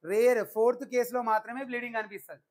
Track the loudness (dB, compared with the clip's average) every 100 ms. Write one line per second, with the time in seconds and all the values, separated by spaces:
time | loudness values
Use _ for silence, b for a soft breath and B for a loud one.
0 | -2 4 4 4 0 2 2 2 -2 -2
1 | 0 -2 0 0 0 -10 -6 -6 -6 -6
2 | -6 -12 -16 -20 _